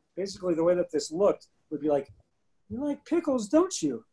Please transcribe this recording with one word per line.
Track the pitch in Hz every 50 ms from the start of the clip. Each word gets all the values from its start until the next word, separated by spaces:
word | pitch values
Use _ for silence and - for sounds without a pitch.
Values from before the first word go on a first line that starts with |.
| _ _ _
basically | - 185 202 - - 180 180 170
the | 156 165
way | 175 180
that | 180 170 175
this | - 147 - -
looked | 156 170 202 190 151 - - - _ _ _ -
would | 156 143
be | 143 151
like, | 143 139 139 - - _ _ _ _ _ _ _ _ _ _ -
You | 208 240 285
like | 294 277 - -
pickles, | - 302 349 330 302 262 254 214
don't | 196 - 311 359 381 - -
you? | - 143 123 110 - _